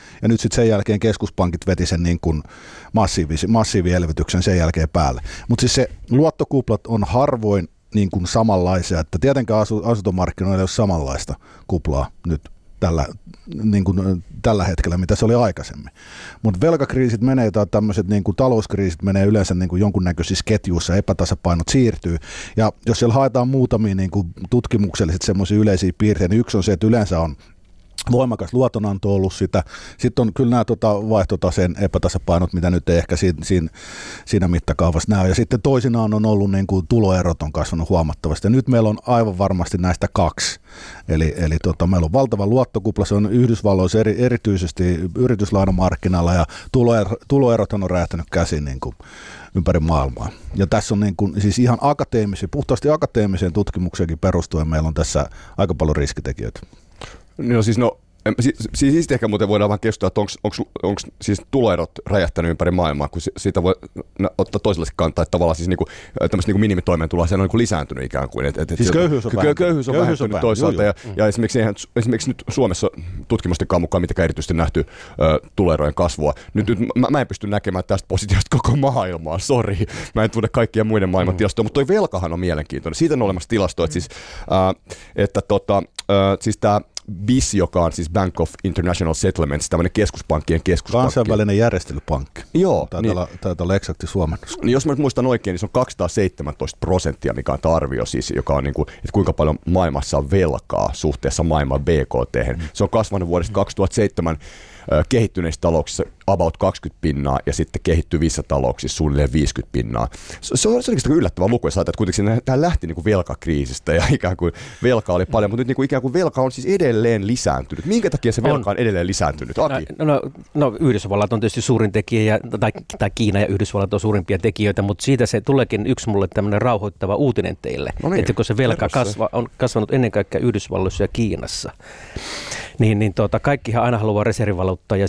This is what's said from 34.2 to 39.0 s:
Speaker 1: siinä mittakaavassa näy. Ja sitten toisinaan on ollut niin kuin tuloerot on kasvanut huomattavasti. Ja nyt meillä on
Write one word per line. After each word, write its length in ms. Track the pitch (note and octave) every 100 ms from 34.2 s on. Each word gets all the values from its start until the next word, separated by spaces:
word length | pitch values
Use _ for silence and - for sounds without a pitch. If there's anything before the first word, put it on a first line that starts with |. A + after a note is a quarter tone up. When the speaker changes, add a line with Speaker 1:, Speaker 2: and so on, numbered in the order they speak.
Speaker 1:
siinä 240 | - G#2 F2+
mittakaavassa 680 | E2+ - D2+ E2+ E2 - G2+
näy. 120 | F#2
Ja 60 |
sitten 280 | F#2 A#2 B2
toisinaan 520 | C#3 C3 C3 A#2 A2
on 120 | G#2+ A2
ollut 240 | G#2 G2+
niin 160 | G2 F#2+
kuin 200 | G2 D#2+
tuloerot 540 | A#2 G2+ F#2 F2 D#2+
on 100 | D#2
kasvanut 360 | D#2 D2+ E2 E2
huomattavasti. 580 | F2+ D#2+ - D#2+ D2+ G2
Ja 40 |
nyt 180 | C3 B2+
meillä 200 | A#2+ A2
on 100 | G#2